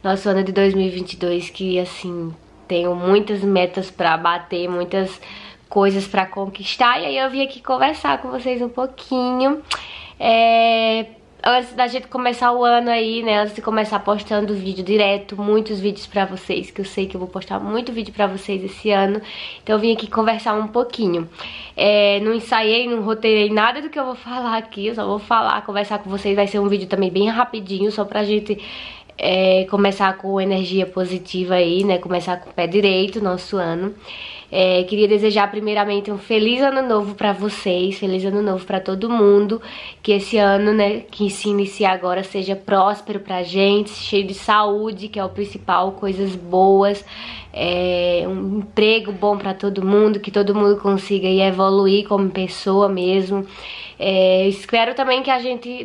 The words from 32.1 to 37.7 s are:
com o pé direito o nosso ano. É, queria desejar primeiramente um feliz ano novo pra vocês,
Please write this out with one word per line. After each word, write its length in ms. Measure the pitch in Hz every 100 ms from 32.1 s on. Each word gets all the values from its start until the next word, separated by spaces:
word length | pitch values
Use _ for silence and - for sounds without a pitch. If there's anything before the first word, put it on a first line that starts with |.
| 175 175 180
com 120 | -
o 20 |
pé 140 | - 170
direito 540 | 196 196 185 196 226
o 20 |
nosso 340 | 202 180 - 202
ano. 380 | 170 170 190 208 - - - - -
É, 360 | - 185 180
queria 240 | 180 208 208
desejar 420 | 208 214 208 202
primeiramente 580 | 208 208 214 208 202 208
um 100 | 202
feliz 440 | - 220 220 247
ano 180 | 277 269
novo 360 | 262 214 208 202
pra 160 | 214
vocês, 640 | 190 208 202 196